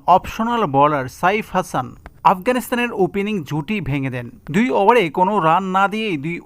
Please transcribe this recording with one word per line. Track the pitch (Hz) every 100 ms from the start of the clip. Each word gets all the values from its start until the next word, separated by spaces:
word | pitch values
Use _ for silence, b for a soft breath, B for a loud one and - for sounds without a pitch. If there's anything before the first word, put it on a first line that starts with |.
| - 185
অপশনাল | - - 226 240 190 135
বোলার | 143 147 127 -
সাইফ | 175 214 208 185
হাসান | 175 151 - - - - -
আফগানিস্তানের | 190 247 254 - 240 240 202
ওপেনিং | 180 196 202 208 143
জুটি | 147 151 214 131
ভেঙে | 143 135 123
দেন। | 117 - - 156
দুই | 247 247
ওভারে | 196 240 170 160
কোনো | 185 208 160
রান | 170 190 190
না | 196
দিয়েই | 214 220 156
দুই | 147 175